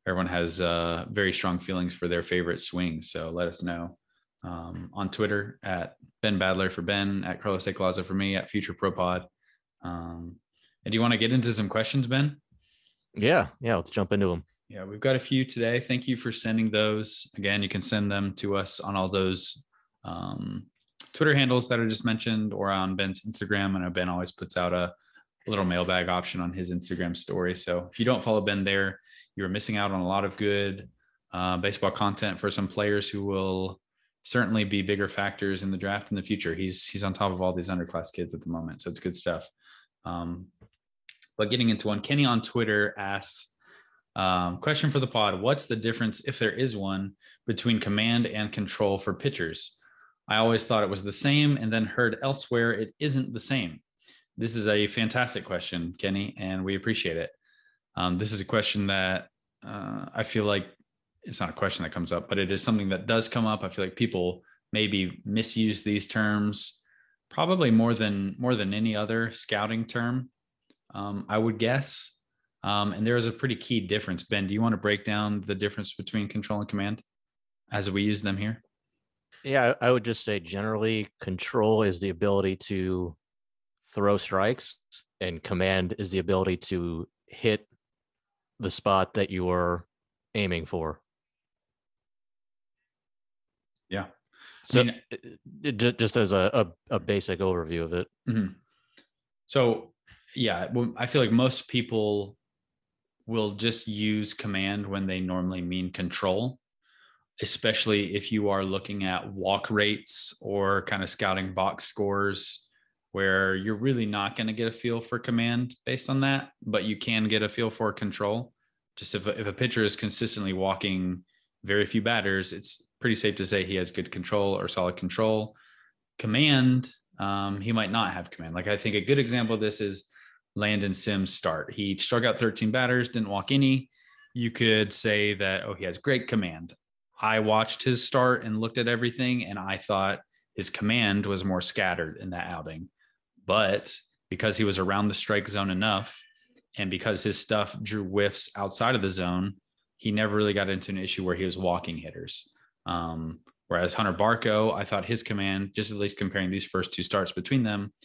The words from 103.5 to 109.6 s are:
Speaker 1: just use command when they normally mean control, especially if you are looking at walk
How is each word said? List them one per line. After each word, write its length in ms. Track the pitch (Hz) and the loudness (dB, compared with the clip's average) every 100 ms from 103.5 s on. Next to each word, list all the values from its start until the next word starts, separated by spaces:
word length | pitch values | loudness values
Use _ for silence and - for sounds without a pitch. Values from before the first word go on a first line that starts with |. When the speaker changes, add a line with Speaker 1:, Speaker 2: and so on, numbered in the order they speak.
Speaker 1:
just 360 | 101 113 113 - | 0 -2 -2 -4
use 460 | 104 107 107 104 | -2 0 0 -2
command 520 | - 107 95 98 101 101 | -4 -4 -2 0 -2 -2
when 220 | 98 95 | -2 -2
they 120 | 92 | -2
normally 420 | 92 90 90 92 | -2 0 0 -2
mean 300 | 87 92 90 | -2 -2 -4
control, 680 | 90 90 - 98 95 123 131 _ _ _ _ _ _ _ - | -4 -4 0 0 2 0 -6 _ _ _ _ _ _ _ -6
especially 720 | 107 - 113 110 113 104 98 98 | -2 0 2 2 4 2 2 -2
if 160 | - | -2
you 180 | 110 101 | 0 2
are 140 | 98 | 2
looking 420 | 98 95 - 101 95 | 0 -2 -4 -4 -2
at 260 | 92 - | -2 -4
walk 380 | 98 90 98 | -4 0 2